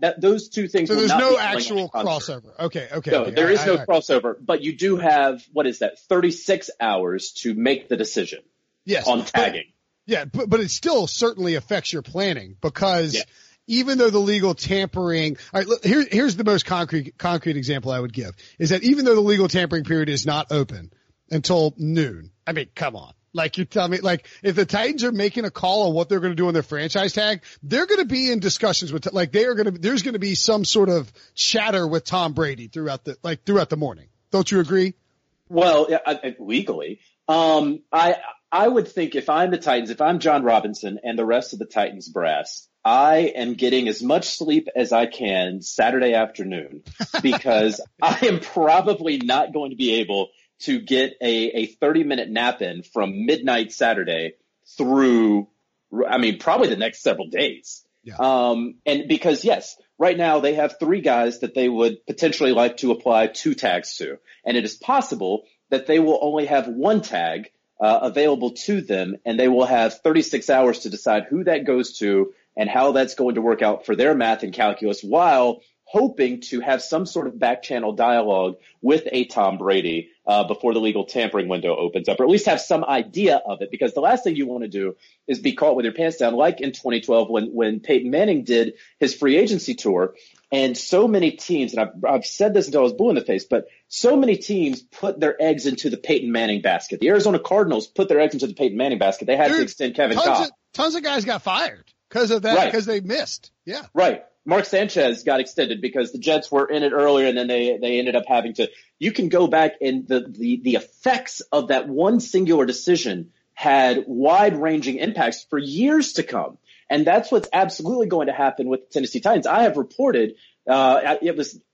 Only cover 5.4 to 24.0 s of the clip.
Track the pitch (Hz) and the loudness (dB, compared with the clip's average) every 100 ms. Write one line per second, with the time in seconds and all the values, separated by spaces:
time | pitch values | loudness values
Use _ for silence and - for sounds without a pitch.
5.4 | - 147 135 - 110 - - 180 175 170 | -6 -2 -2 -2 -4 -4 -2 2 2 0
6.4 | - 190 - - 113 95 90 92 - - | -2 -2 -4 -6 -2 0 -2 -4 -8 -8
7.4 | 117 107 123 131 - 113 107 110 90 - | -6 -2 0 0 -2 -4 -4 -4 -6 -8
8.4 | _ _ _ _ 190 175 110 117 107 - | _ _ _ _ -4 -2 0 -2 -2 -2
9.4 | - 80 - _ _ _ - 196 143 - | -2 -4 -12 _ _ _ -6 -6 -4 -6
10.4 | 214 226 196 - 339 269 170 - 233 196 | 0 0 0 -4 0 0 -2 -2 -2 -2
11.4 | 180 151 - 196 - 160 131 170 196 139 | -4 -4 -4 -6 -4 -8 -8 -4 -4 -4
12.4 | 95 98 156 - 190 175 160 - - _ | -8 -8 -6 -2 0 0 -2 -4 -8 _
13.4 | _ _ - 233 254 262 233 202 202 208 | _ _ -4 -2 0 2 4 4 2 2
14.4 | 185 165 160 196 196 180 175 165 156 139 | 0 -2 -2 -2 -2 -2 -2 0 -2 -6
15.4 | - 196 190 233 185 294 277 208 277 180 | -6 -4 0 0 2 2 2 2 2 0
16.4 | 214 196 - 180 170 160 131 - 175 170 | 0 0 0 -4 -2 -4 -6 -6 -4 -2
17.4 | 165 143 127 139 131 127 123 113 98 - | -2 -4 -4 -4 -4 -4 -6 -8 -12 -14
18.4 | - - 165 185 240 285 254 220 208 208 | -18 -4 0 2 2 4 4 4 4 4
19.4 | 185 180 170 165 143 160 151 139 151 151 | 2 0 -2 -2 -2 -2 0 -2 -2 -4
20.4 | - 151 139 107 85 _ _ _ - 160 | -2 -2 -2 -6 -16 _ _ _ -6 -4
21.4 | - 175 151 156 156 165 139 85 80 _ | 0 2 2 0 -2 0 -2 -6 -18 _
22.4 | - 160 131 - 147 107 64 _ _ 170 | -8 -8 -8 -8 -8 -8 -16 _ _ -6
23.4 | 160 - - 214 175 180 | -4 -4 -4 -2 -2 -2